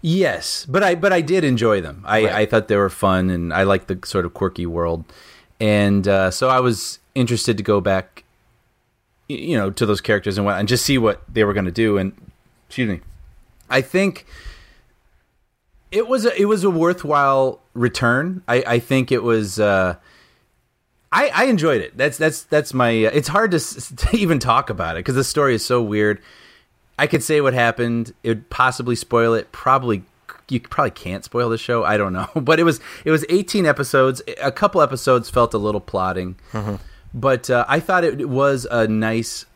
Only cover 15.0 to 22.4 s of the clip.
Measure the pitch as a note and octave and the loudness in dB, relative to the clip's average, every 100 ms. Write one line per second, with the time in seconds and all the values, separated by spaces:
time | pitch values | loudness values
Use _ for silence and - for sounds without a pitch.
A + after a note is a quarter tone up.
15 | _ _ _ _ _ _ _ _ _ F#3+ | _ _ _ _ _ _ _ _ _ -4
16 | A#3 B3+ A3+ F#3 G3+ G#3+ F#3+ E3+ E3+ F3 | 0 0 0 2 2 2 2 2 2 0
17 | C#3+ D3 C#3 C3+ C3 - _ - A#2+ - | 0 2 2 4 2 -2 _ -2 -2 2
18 | A#2+ B2 E3 F#3 - B2 B2+ A#2+ A#2+ C3+ | 0 0 -2 -6 -2 -2 2 -2 0 -2
19 | B2+ B2+ A2+ A2+ G#2 F#2 G#2 G2 F#2 F2 | 0 0 2 0 0 0 2 4 2 -2
20 | _ _ _ _ _ _ _ _ _ _ | _ _ _ _ _ _ _ _ _ _
21 | _ G3 C#4+ - C4+ G#3+ D#3+ B2+ E2+ - | _ 0 0 0 2 2 2 0 -2 -2
22 | C#3+ - D#3 D3 | -4 0 -2 -2